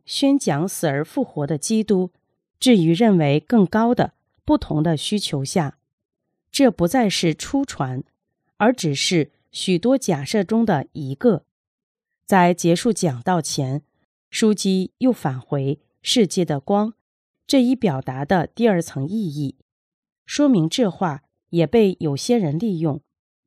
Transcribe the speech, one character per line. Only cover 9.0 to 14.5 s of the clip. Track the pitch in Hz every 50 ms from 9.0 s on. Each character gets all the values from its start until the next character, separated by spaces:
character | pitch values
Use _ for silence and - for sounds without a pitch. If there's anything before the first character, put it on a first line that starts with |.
| - - 185 165 139 - _ _ _ _
许 | - - - 190 185 160
多 | - 240 269 262
假 | - - 175 139 139
设 | - - 214 190
中 | - 220 226 233
的 | 214 180 139 127 - -
一 | 151 143 131 139
个。 | - - 247 190 - _ _ _ _ _ _ _ _ _ _ _ _ _ _ _ _ _
在 | - 202 185 175 175 180
结 | - - 170 170
束 | 180 - 247
讲 | 202 - 185 165 127 120
道 | - 185 185 170
前， | 143 - - - 139 131 135 151 _ _ _ _ _ _ _ _ _ _
枢 | - - 226 214